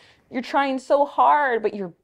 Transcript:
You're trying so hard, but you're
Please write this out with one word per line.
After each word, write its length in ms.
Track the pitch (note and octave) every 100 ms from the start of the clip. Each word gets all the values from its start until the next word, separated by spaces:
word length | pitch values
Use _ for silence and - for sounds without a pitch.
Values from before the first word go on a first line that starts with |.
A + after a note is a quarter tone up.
| _ _ _
You're 100 | B3
trying 380 | B3 C#4+ C#4 C4
so 260 | - C#4+ C#4+
hard, 560 | - C4 D4 C#4 A3+
but 140 | G#3+ G#3
you're 180 | F#3 -